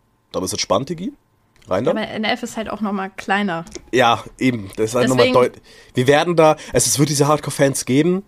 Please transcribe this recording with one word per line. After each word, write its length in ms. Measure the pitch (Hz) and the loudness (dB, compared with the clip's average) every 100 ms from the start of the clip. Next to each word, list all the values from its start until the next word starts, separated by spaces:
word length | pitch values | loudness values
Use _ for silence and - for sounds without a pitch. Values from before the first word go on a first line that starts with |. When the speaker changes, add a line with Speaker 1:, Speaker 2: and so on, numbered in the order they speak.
| _ _ _ | _ _ _
Speaker 1:
dann 100 | 87 | -6
ist 100 | 92 | -6
es 80 | 98 | -6
spannend, 280 | - 98 135 | -2 -2 -2
Digi. 220 | 165 220 - _ _ _ _ - | -8 -10 -12 _ _ _ _ -4
Rein 160 | 92 | -2
da. 60 | 139 | 0
Speaker 2:
Aber 160 | 208 - | -2 -4
N 160 | 208 | -6
F 200 | 214 247 | -4 -4
ist 120 | 226 226 | -6 -8
halt 140 | 202 | -8
auch 100 | 208 | -6
noch 120 | 214 | -4
mal 180 | 202 190 | -4 -6
kleiner. 540 | - - 196 202 165 170 - - | -10 -4 -2 -2 -4 -8 -16 -2
Speaker 1:
Ja, 300 | 123 120 107 - - | 2 4 2 -4 -2
eben. 320 | 131 117 95 - | -2 -2 -6 -4
Das 140 | 110 | -2
ist 40 | |
halt 100 | 123 123 | 0 0
Speaker 2:
Deswegen 240 | 127 120 | 2 4
Speaker 1:
noch 60 | 123 | 4
mal 60 | 123 | 2
deut-, 100 | - - - - | -2 -20 -20 -6
wir 120 | - 127 | 0 4
werden 300 | 147 170 165 | 4 4 4
da, 160 | 156 143 - | 4 4 0
also 140 | - - | 0 0
es 120 | 135 | 0
wird 100 | 147 | 0
diese 180 | 139 143 | 2 2
Hardcore-Fans 580 | 151 - - 139 131 - | 2 -2 0 0 0 0
geben, 360 | 135 170 185 | 2 2 -2